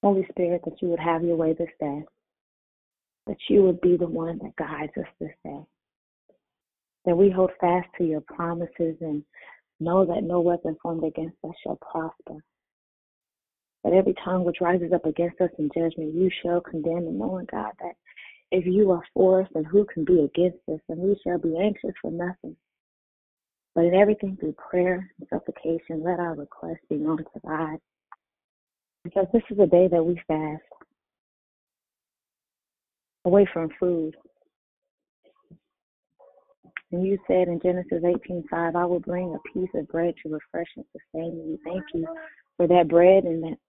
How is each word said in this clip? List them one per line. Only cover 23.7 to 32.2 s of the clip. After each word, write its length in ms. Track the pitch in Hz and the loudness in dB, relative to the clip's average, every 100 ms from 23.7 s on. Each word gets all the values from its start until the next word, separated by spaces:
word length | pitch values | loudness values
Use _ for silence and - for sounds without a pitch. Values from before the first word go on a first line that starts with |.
But 120 | - 170 | 2 4
in 80 | |
everything 420 | 185 208 214 196 190 | 6 4 2 -4 -6
through 140 | 156 | -8
prayer 580 | - - 180 180 185 185 _ | -8 -4 0 0 -2 -6 _
and 100 | - | -8
supplication, 760 | 175 - - 160 165 _ 160 | -8 -8 -8 -6 -6 _ -6
let 160 | 165 175 | -4 -2
our 140 | 170 | -4
requests 500 | 151 147 - 170 165 _ | -6 -12 -14 -12 -12 _
be 80 | 147 | -4
known 200 | 151 165 | -2 -4
to 220 | 160 - | -6 -14
God. 340 | - 156 160 156 _ _ _ - _ _ _ _ _ _ _ _ | -8 -6 -6 -8 _ _ _ -20 _ _ _ _ _ _ _ _
Because 240 | 170 196 185 | -6 -2 2
this 100 | 233 - | 0 0
is 80 | 202 | 2
a 80 | 185 | 6
day 220 | 175 185 | 6 6
that 160 | 170 | 4
we 160 | 165 170 - | 2 -2 -2
fast 340 | 156 156 156 _ - - _ _ _ _ _ _ _ _ _ _ _ _ _ | -4 -4 -8 _ -20 -20 _ _ _ _ _ _ _ _ _ _ _ _ _